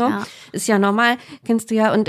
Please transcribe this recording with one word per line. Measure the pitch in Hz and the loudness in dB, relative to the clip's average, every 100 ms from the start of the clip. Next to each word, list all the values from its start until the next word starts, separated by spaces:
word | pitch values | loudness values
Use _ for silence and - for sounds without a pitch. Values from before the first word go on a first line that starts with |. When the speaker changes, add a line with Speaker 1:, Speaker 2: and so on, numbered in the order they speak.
| 240 | -2
Speaker 1:
ja. | 202 208 - - | -2 -8 -14 -14
Speaker 2:
Ist | 208 - | -8 0
ja | 208 | 2
normal, | 202 208 233 247 - - - | 2 2 0 0 -6 -12 -2
kennst | 226 226 | -2 0
du | 220 | 0
ja. | 220 | 2
Und, | 214 | 2